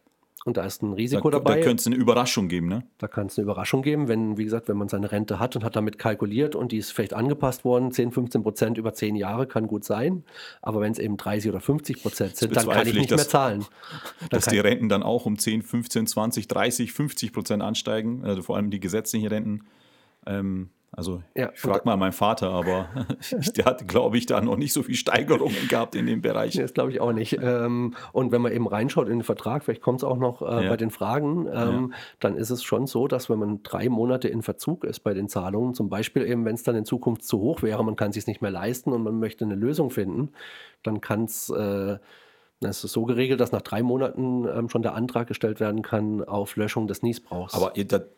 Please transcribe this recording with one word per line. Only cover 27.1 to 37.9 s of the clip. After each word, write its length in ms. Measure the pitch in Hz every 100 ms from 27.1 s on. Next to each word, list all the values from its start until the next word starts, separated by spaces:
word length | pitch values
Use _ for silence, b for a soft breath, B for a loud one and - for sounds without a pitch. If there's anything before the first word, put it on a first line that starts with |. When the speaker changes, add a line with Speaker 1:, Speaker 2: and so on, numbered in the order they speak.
Speaker 1:
nicht. 260 | 113 110 -
Ähm, 540 | 123 120 120 120 120 123 B
und 220 | - 127
wenn 80 | 120
man 100 | 120
eben 160 | 113 110
reinschaut 400 | 104 127 160 117
in 120 | 120
den 40 |
Vertrag, 400 | 110 104 - 143
vielleicht 180 | - 113
kommt's 220 | - 104
auch 140 | 135 123
noch, 240 | 123 123
äh, 240 | - 117 98
Speaker 2:
Ja. 40 |
Speaker 1:
bei 60 | 113
den 160 | 113
Fragen, 560 | - 98 131 147 170 160
ähm, 440 | - 117 123 127
Speaker 2:
Ja. 60 | B B -
Speaker 1:
dann 160 | 110 95
ist 140 | 110
es 120 | 123
schon 260 | - 110 131
so, 200 | 117 127
dass 220 | 127 -
wenn 100 | 110
man 240 | 104 104
drei 240 | - 101 110
Monate 400 | 117 120 127 123
in 140 | 117
Verzug 420 | 107 - - 170
ist 160 | 151 127
bei 140 | -
den 160 | 98 101
Zahlungen, 440 | 104 90 101 127 123
zum 120 | 104
Beispiel 360 | 98 110 139
eben, 200 | 117 120
wenn's 200 | 113 113
dann 120 | - 117
in 80 |
Zukunft 400 | 107 123 135 113
zu 160 | - 107
hoch 220 | 110 165
wäre, 240 | 113 107
man 100 | 113